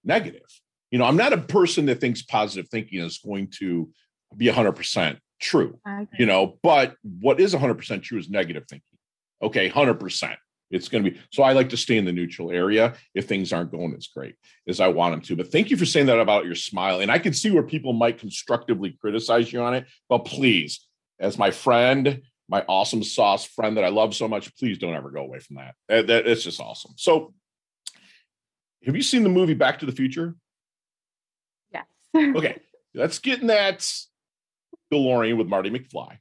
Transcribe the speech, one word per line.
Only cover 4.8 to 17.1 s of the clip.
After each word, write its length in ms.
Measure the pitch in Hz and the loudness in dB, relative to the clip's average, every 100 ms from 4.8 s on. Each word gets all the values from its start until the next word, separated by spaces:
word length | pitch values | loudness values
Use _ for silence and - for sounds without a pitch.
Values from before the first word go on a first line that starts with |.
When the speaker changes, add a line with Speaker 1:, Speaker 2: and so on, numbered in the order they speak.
| - 104 80 67 _ - | -4 -2 -2 -4 _ -12
Speaker 1:
true, 400 | - 165 - - 202 | -2 0 0 -4 -14
Speaker 2:
I 160 | 202 | -12
agree. 160 | 208 - | -10 -2
Speaker 1:
you 60 | 113 | 2
know, 340 | 95 98 - | 4 2 0
but 340 | 175 151 - - | 4 4 4 -2
what 380 | 104 90 117 151 | -16 -2 0 4
is 140 | 196 | 4
a 60 | 143 | 4
hundred 160 | 135 113 | 0 -2
percent 280 | - 98 | -6 -10
true 160 | - 113 | -8 -10
is 100 | 82 | -6
negative 360 | 98 85 80 - | -4 -4 -6 -14
thinking. 140 | 71 _ _ _ _ _ - | -20 _ _ _ _ _ -8
Okay, 280 | 107 123 95 | -4 -2 0
hundred 240 | 143 139 - | 2 2 2
percent. 360 | 95 - 64 53 _ _ - | -2 -8 -8 -10 _ _ -8
It's 200 | 92 - | -8 -4
gonna 160 | 117 98 | -2 -2
be, 80 | - - | -4 -10
so 120 | - | 2
I 100 | 135 | 4
like 160 | 135 127 | 6 2
to 80 | 120 | -2
stay 180 | - 113 | 0 0
in 60 | |
the 80 | 92 | 0
neutral 400 | 87 85 87 85 | -2 -6 -6 -6
area 420 | 87 92 110 117 123 _ 95 | 0 2 4 2 0 _ -8
if 100 | 98 | -4
things 280 | 98 90 | -4 -2
aren't 180 | 82 85 | -4 -4
going 240 | 85 85 64 | -6 -8 -8
as 120 | - | -14
great 280 | - 65 - _ _ - | -14 -16 -16 _ _ -8
as 140 | - | 2
I 80 | 92 | 2
want 240 | 80 87 | 4 2
'em 80 | 82 | 0
to. 160 | - 87 | -6 -6
But 120 | 90 | -2
thank 200 | 165 214 | 0 0
you 60 | 233 | 0
for 80 | 170 | 2
saying 220 | 156 139 | 2 4
that 120 | 117 | 4
about 260 | 107 104 87 | 4 2 2
your 100 | 85 | -8
smile. 440 | - 92 95 92 | -8 -4 -2 0
And 100 | |
I 100 | 101 | 2